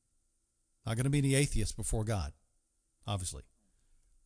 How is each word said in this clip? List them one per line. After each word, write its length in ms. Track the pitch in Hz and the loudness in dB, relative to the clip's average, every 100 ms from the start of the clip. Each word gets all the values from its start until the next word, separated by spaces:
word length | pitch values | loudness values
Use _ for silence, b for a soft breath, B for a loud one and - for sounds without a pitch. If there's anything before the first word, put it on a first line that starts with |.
| _ _ _ _ _ _ _ _ | _ _ _ _ _ _ _ _
Not 140 | 120 117 | -6 -2
gonna 100 | 135 | 2
be 100 | 147 | 4
any 160 | 135 | 4
atheist 400 | 135 143 - - | 4 4 2 -2
before 300 | - 104 117 | -4 -4 -2
God, 300 | 110 104 73 - _ _ _ _ _ _ - | 0 -2 -4 -8 _ _ _ _ _ _ -6
obviously. 380 | 101 90 67 - _ _ _ _ _ _ _ | -4 -4 -10 -16 _ _ _ _ _ _ _